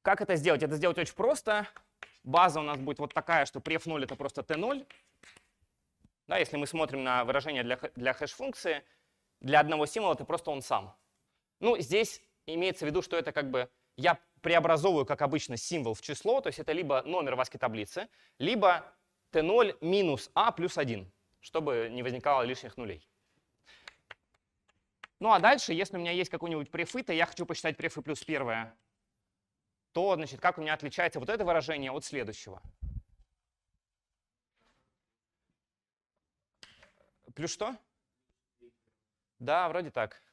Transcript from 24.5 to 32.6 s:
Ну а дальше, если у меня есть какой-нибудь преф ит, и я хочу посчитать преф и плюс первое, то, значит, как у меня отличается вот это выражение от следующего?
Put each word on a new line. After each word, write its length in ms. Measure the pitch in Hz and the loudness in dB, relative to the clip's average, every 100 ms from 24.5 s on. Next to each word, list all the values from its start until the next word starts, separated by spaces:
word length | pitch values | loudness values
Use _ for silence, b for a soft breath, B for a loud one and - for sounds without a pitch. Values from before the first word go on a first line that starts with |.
| _ _ _ _ _ - _ | _ _ _ _ _ -20 _
Ну 120 | 214 | 6
а 80 | 196 | 8
дальше, 340 | 202 262 - | 8 6 2
если 240 | 170 196 185 | -2 -2 -4
у 20 | |
меня 120 | 170 | -2
есть 180 | 180 180 | -2 -2
какой-нибудь 400 | 160 170 160 143 | -4 -4 -4 -4
преф 260 | 165 170 | -6 -4
ит, 140 | 254 240 | -6 -2
и 60 | |
я 100 | 165 | 0
хочу 220 | 170 - - | 0 -2 -8
посчитать 280 | 156 165 | -4 -4
преф 220 | 147 165 - | -4 -6 -6
и 60 | |
плюс 200 | 139 143 | -8 -8
первое, 540 | - 147 123 113 113 _ _ _ _ _ _ _ _ _ _ _ _ | -4 -2 -2 -4 -6 _ _ _ _ _ _ _ _ _ _ _ _
то, 200 | 165 196 | -2 0
значит, 260 | 175 151 135 | 0 -2 0
как 160 | 180 165 | 0 0
у 40 | |
меня 120 | 156 | -4
отличается 480 | 151 147 - 175 151 | -4 -4 -2 -2 -2
вот 80 | 123 | -4
это 160 | 220 | -2
выражение 440 | 180 165 143 151 135 | 2 2 0 -6 -6
от 140 | 139 | -8
следующего? 580 | - 143 110 107 - 95 | -8 -8 -8 -10 -16 -18